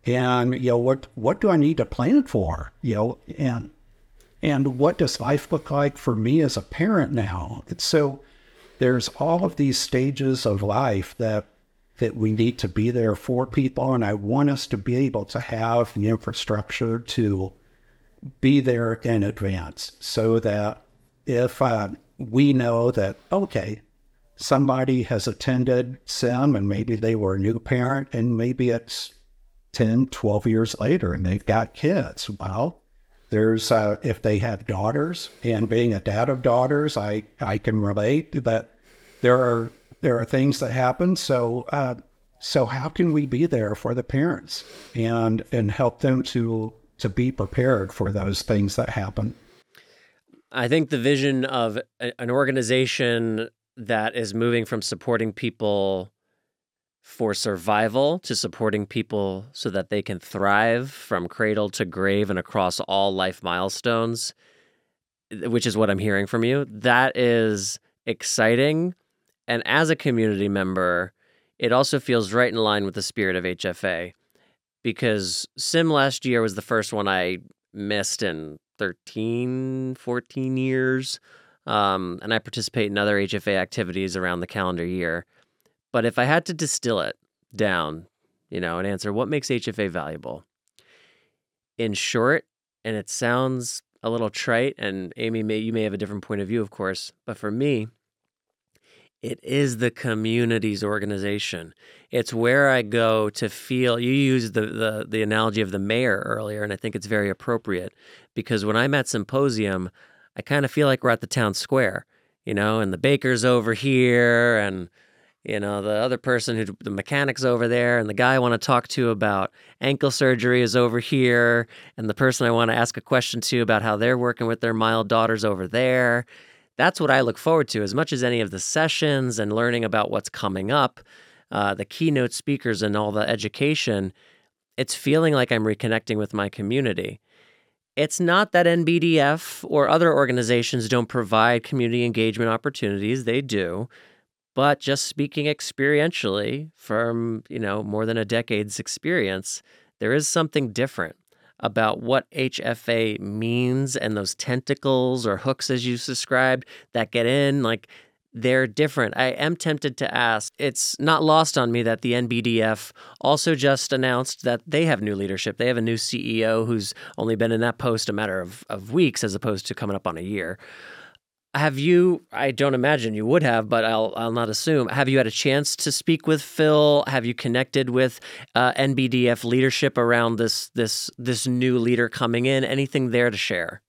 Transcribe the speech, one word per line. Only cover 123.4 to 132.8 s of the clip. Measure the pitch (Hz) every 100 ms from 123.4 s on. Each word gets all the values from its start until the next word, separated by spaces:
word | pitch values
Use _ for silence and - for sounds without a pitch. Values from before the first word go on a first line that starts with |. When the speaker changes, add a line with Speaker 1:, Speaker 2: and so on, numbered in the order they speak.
Speaker 2:
to | - 123
about | 110 110
how | 110 104
they're | 117 127
working | 123 117 113
with | 117
their | 117
mild | 110 113 113 104
daughter's | 113 113 110
over | 107 95 92
there. | 113 127 127 123 120 123 - - _ _ -
That's | 156 -
what | 151
I | 131
look | 120 -
forward | - 165 143
to | 110
as | 101
much | 117 160
as | 131
any | 123 120
of | 104
the | 92
sessions | - 156 160 - 156 139 127 110
and | 104
learning | 107 120 120
about | 110 110 107
what's | 107 -
coming | - 104 95 98
up, | 143 127 - _ - - _ _
uh, | - 101
the | 98
keynote | 101 - 160 143 123
speakers | - - 139 123 101